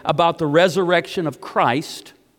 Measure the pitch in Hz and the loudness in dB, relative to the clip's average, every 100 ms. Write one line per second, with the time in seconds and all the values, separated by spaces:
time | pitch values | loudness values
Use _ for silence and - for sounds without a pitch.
0 | - 156 170 - 156 156 185 165 175 175 | -4 0 0 0 0 4 4 2 0 0
1 | - - 160 131 - 202 175 156 160 - | 0 -6 -6 -6 -8 0 2 0 -4 -14
2 | - _ _ | -20 _ _